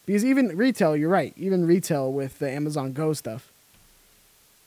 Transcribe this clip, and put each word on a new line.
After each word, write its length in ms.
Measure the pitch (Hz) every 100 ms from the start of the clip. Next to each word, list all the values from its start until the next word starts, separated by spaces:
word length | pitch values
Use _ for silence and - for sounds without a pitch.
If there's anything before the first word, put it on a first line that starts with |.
| -
Because 180 | 202
even 320 | 254 269 233 165
retail, 400 | 254 220 170 151
you're 140 | 156
right, 240 | 190 127 -
even 300 | 185 185 165
retail 460 | 175 - 151 131
with 240 | 139 135 -
the 100 | 143
Amazon 460 | 139 151 151 135
Go 180 | 131 156
stuff. 380 | 151 117 113 - _ _ _ _ _ _ _ _ _ _ _